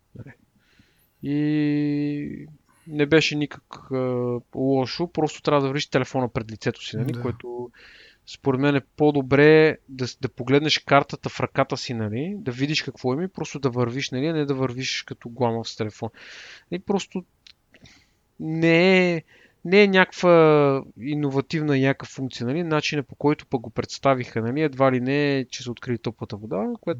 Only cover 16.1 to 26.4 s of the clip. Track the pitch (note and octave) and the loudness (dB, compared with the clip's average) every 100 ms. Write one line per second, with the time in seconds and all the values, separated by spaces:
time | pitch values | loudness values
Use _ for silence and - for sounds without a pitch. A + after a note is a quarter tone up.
16.1 | - - - - - - F3 - G3 - | -12 -20 -20 -20 -20 -10 -8 -4 -4 -4
17.1 | F#3 F3 _ - _ _ _ _ _ _ | -12 -12 _ -20 _ _ _ _ _ _
18.1 | _ _ - D#3 D#3+ E3 E3 F#3 F#3 F3+ | _ _ -12 -6 0 4 6 6 4 4
19.1 | E3+ - _ _ _ E3+ G3 G#3 F#3+ F3+ | 0 -6 _ _ _ 2 4 6 6 4
20.1 | - F3+ E3+ D#3+ D3+ C#3+ C3+ - - A#2+ | 4 6 8 8 6 4 2 -4 -10 -6
21.1 | D3 D3 C3+ C3 E3+ D3+ C#3 C3+ C#3 C3 | -2 -2 -2 -2 -2 0 2 2 0 -6
22.1 | - C3 - A#2+ D3 E3+ D#3 - D3+ C3 | -10 -8 -6 -4 -4 -2 -2 -2 -4 -6
23.1 | - C#3+ D3 - C3 A2+ - A2+ - C3+ | -2 0 0 -2 -8 -6 -8 -8 -2 0
24.1 | C3 A#2+ A#2 A2 C3+ D#3 C3 C3+ B2+ B2 | 0 -2 -4 -4 -2 -2 2 2 2 0
25.1 | C#3+ D3 C#3 B2+ - B2 A#2 - A#2+ - | 0 0 -2 -4 -10 -10 -10 -6 -6 -6
26.1 | - C3 G#2 | -8 -10 -12